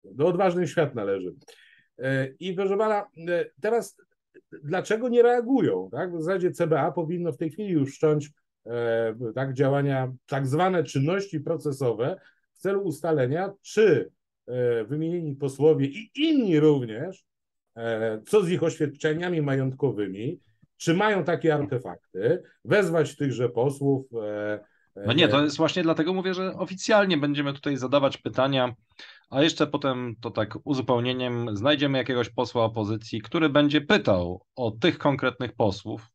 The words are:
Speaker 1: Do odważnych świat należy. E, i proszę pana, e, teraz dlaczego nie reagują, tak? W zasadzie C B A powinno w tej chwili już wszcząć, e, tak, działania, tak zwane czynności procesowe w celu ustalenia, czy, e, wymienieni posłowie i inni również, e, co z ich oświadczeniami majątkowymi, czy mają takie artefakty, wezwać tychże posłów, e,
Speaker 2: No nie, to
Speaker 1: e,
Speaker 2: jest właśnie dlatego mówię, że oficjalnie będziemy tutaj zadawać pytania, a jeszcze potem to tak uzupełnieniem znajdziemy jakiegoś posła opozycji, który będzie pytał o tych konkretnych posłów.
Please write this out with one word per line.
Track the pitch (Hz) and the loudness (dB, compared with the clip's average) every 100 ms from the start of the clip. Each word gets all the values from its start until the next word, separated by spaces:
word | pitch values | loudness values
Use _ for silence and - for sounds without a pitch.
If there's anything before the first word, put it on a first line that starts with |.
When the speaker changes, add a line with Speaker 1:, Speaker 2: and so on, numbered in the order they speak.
Speaker 1:
Do | - 120 160 | -16 0 0
odważnych | 175 190 175 165 | 2 0 0 -2
świat | - 147 | 0 0
należy. | 120 101 98 90 - - - _ _ _ - | -2 -2 -2 -4 -12 -20 -20 _ _ _ -8
E, | 131 135 135 - | -2 -2 -4 -8
i | 185 | -8
proszę | 180 196 196 | -2 0 0
pana, | 220 208 202 156 165 | 0 0 -4 -12 -4
e, | 175 151 _ | -2 -4 _
teraz | 214 233 - _ _ _ _ - _ - | -2 -2 -2 _ _ _ _ -20 _ -14
dlaczego | 147 180 - 220 247 | -6 -4 -2 -2 2
nie | 240 | 6
reagują, | 240 247 233 269 143 92 92 | 6 4 2 2 2 0 -4
tak? | 120 180 170 | -6 -6 -4
W | |
zasadzie | 156 190 180 | -2 0 -2
C | 143 165 | 0 0
B | 156 | 2
A | 175 | 2
powinno | 180 156 175 170 | -2 -4 -4 -4
w | 135 | -4
tej | 160 | -6
chwili | - 208 | -6 -2
już | 165 139 | 0 0
wszcząć, | - 156 151 147 _ _ _ 113 | 2 2 2 -2 _ _ _ -8
e, | 120 117 113 113 113 120 | -4 0 0 0 -2 -6
tak, | 110 139 | -4 -4
działania, | 127 139 143 143 135 127 127 _ | 0 2 2 2 0 -2 -8 _
tak | 143 139 | -4 -2
zwane | 151 185 180 | 0 2 2
czynności | 143 143 139 196 196 156 | 0 0 0 0 -4 -6
procesowe | 147 160 147 127 127 107 131 185 _ _ _ | -4 -4 -4 -2 -2 0 -4 -4 _ _ _
w | _ | _
celu | 185 196 | -2 -2
ustalenia, | 196 139 170 156 127 156 196 - | -2 -4 -2 0 0 -2 -4 -8
czy, | - 214 214 135 92 _ _ _ - | -4 4 6 4 0 _ _ _ -8
e, | 127 123 117 | -2 0 0
wymienieni | 107 147 160 175 156 139 | -2 -4 -4 -4 -6 -4
posłowie | 139 139 151 143 139 | -6 4 4 4 0
i | 214 220 | -4 -12
inni | - 311 294 214 156 | -2 2 2 4 6
również, | 151 143 117 110 170 185 _ _ _ _ _ 117 | 6 4 0 -6 -8 -12 _ _ _ _ _ -8
e, | 117 110 113 110 - | -4 -2 -2 -4 2
co | 208 | 2
z | 175 | 4
ich | 180 | 0
oświadczeniami | 160 160 147 143 160 156 180 165 | 0 0 -4 -2 -2 -2 -2 -2
majątkowymi, | 143 135 131 127 139 104 101 95 123 175 _ _ _ _ | 0 0 -2 0 -2 0 -4 -4 -8 -8 _ _ _ _
czy | - | 0
mają | 165 208 196 | 2 2 0
takie | 160 165 160 | 0 0 2
artefakty, | 147 143 123 92 87 _ 92 113 180 - _ | 0 -2 -6 -8 -16 _ -2 0 0 -4 _
wezwać | 107 196 185 165 143 - | 0 2 2 0 -2 -2
tychże | 143 113 123 | -4 0 -2
posłów, | 117 135 139 139 135 - 117 | 0 -2 0 0 0 -2 -8
e, | 104 104 104 104 - _ _ 95 101 | -6 -6 -4 -6 -10 _ _ -8 0
Speaker 2:
No | |
nie, | 135 165 | 4 4
to | 139 | 4
Speaker 1:
e, | |
Speaker 2:
jest | 147 - | 2 2
właśnie | 160 190 | 0 2
dlatego | 165 160 156 | 0 2 0
mówię, | 185 185 | 0 -2
że | 180 185 | -4 -4
oficjalnie | - 180 190 - 214 196 160 | -6 -8 -6 2 4 4 2
będziemy | 147 143 143 | 2 0 -2
tutaj | 139 147 135 | -4 -4 -4
zadawać | 123 143 139 135 | 2 4 4 0
pytania, | - - 135 135 123 120 _ - - - _ | -6 0 2 2 0 -4 _ -20 -20 -20 _
a | 131 | 2
jeszcze | 165 165 147 | 2 2 -2
potem | - 139 127 123 113 | 0 -2 -2 -6 -8
to | 117 | -6
tak | 107 107 - | -4 -4 -6
uzupełnieniem | - 135 127 120 123 127 127 120 117 101 | -4 -4 2 2 2 -2 -4 -4 -4 -2
znajdziemy | 131 151 143 135 | 0 2 2 0
jakiegoś | 120 123 117 | 0 -2 -2
posła | - 120 123 | -2 -2 0
opozycji, | 113 113 104 110 113 117 | 0 0 -4 -4 -6 -10
który | - 170 156 | -4 0 4
będzie | 139 147 147 | 4 4 2
pytał | 143 214 - 95 87 90 _ - | 2 2 4 2 0 -6 _ -6
o | 117 | -4
tych | 113 170 147 | 0 0 2
konkretnych | 151 135 127 - 123 | 0 0 -2 -4 -10
posłów. | - 110 98 104 117 - | 0 0 0 -10 -12 -14